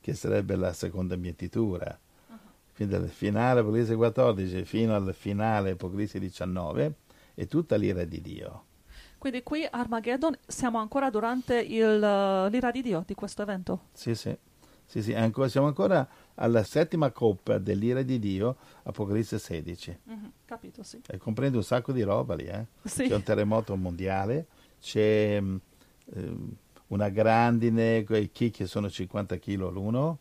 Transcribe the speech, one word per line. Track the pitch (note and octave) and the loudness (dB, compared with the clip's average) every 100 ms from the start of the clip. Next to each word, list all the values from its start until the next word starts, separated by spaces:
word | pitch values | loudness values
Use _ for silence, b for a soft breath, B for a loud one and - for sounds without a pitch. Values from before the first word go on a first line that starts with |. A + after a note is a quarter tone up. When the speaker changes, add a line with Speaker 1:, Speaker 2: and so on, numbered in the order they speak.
Speaker 1:
che | - | -6
sarebbe | D3 - G#2 G2 F#2+ | -4 0 0 0 0
la | F#2 | -2
seconda | F2 F2+ F#2 F#2 F2+ | -2 -6 -4 -4 -4
mietitura. | F2+ D#2+ F2 A#2+ A2+ F2+ - - _ B B B B B _ - G#2 | -6 -8 -6 -2 -2 -2 -6 -12 _ B B B B B _ -6 -2
Dal | F#2+ F2 | 0 -2
finale | - G2+ G#2 B2 B2+ | -2 -2 2 4 4
Apocalisse | G#2+ A2 A#2 A2+ | 4 2 2 4
quattordici | A#2 A2+ B2 G2+ F#2 F2+ | 2 4 2 2 -2 -4
fino | F2 A2 A2+ | -4 0 2
al | G#2 F#2+ F2+ | 2 0 -4
finale | - G2+ A2 G#2+ G2 | -4 -2 0 2 0
Apocalisse | F#2 F#2 F#2+ G#2 G2+ | -2 -6 -4 -4 -4
diciannove | F#2+ - F2+ F#2 E2+ F#2 D3 D3+ _ b b | -8 -6 -6 -4 -4 -2 -2 -4 _ b b
è | - - | -10 -4
tutta | D3 E3+ G#2 | -2 2 2
l'ira | G2+ F#2 | 2 0
di | E2+ E2+ | -4 -6
Dio. | E2+ - G2 - - _ _ B B B | -10 -12 -12 -16 -20 _ _ B B B
Speaker 2:
Quindi | C4+ B3 | -8 -6
qui | B3 D4+ D#4+ | -6 -4 -4
Armageddon | A#3+ A#3+ A3+ A3 C4 D#4+ C#4 _ | -4 -4 -4 -2 0 0 -2 _
siamo | - B3+ A3+ | -4 -2 0
ancora | A3 C#4 C4+ | -2 0 0
durante | G#3+ A3+ B3+ B3 A#3+ | 0 0 -2 0 0
il, | - A3 A3 G#3+ | 2 4 4 6
eh, | G#3 G3+ G3 F#3+ F#3+ | 6 4 4 4 2
l'ira | A#3 B3 | 2 0
di | A#3+ | -2
Dio, | B3 F3 F#3 | -2 -2 -2
di | |
questo | G3 G3+ - | -8 -8 -6
evento? | G3+ F#3+ F3 F#3 - | -4 -4 -4 -4 -6
Speaker 1:
Sì, | - - | -10 -4
sì. | A2+ - - _ _ b b | -4 -4 -8 _ _ b b
Sì, | _ - | _ -4
sì, | G#2+ | -2
ancora, | A2 A2+ A2 C3+ | 2 2 2 2
siamo | C3+ C#3+ | 4 2
ancora | C#3+ G3 F3+ B2+ B B | 2 4 4 2 B B
alla | - A2+ A#2 | -2 4 4
settima | G#2 - E3 F3 D3 | 4 2 2 2 0
coppa | - A#2 G2 - G#2+ | 4 2 2 0 0
dell'ira | F#2+ G2 A2+ B2 | 2 0 2 0
di | C3 C3 | 0 0
Dio, | G#2 F#2+ A2 B2+ B B | 0 0 0 -2 B B
Apocalisse | - - G2+ G#2 A2 - | -12 -6 -2 0 0 -4
sedici. | - E2+ D2+ F2 - E2+ | -6 -8 -6 -10 -12 -14
Speaker 2:
Mhm, | - A3 G#3 - | -14 -14 -14 -18
capito, | _ A#3 - - | _ -16 -16 -18
sì. | G#3 A3+ - | -18 -18 -14
Speaker 1:
E | G2 | -10
comprende | - A2 C#3 B2 | -6 -2 0 0
un | |
sacco | G2 B2 B2 | 0 0 0
di | C3 | -2
roba | G2+ G#2 B2 | 2 0 0
lì, | F2 | -4
eh. | E2 G2 A2+ _ | -6 -8 -10 _
Speaker 2:
Sì. | G#3+ - C4 | -10 -4 0
Speaker 1:
C'è | |
un | G#2 | 0
terremoto | G2 G#2 G#2 A2 A2 G2 | 0 2 4 2 0 -4
mondiale, | F2+ F2 F#2 F#2+ G2 C3+ E3 b b b | -4 -4 -2 -2 -2 -2 -6 b b b
c'è, | - - G#2+ G#2+ G#2 G#2 | -6 2 4 6 4 2
mm, | G2 F#2+ - _ b b - | 0 -4 -6 _ b b -14
ehm, | - F#2+ - - - _ - _ | -10 -8 -8 -10 -12 _ -20 _
una | G2+ G#2 | 0 0
grandine, | G2 A2 A2+ A#2 A#2+ A#2 A2+ A2+ A2+ | 2 4 6 6 4 4 4 4 2
quei | G#2 A2 G2+ | 2 0 0
chicchi | - A#2+ G2+ | 0 -2 0
che | F#2+ | -6
sono | - G2+ | -2 -4
cinquanta | - F#2 G#2 F#2+ F2 | -4 -6 -4 -4 -6
chilo | - G2 F#2 | -4 -4 -2
l'uno | F2+ G2 A#2+ D3+ D#3 | -4 -2 0 0 -4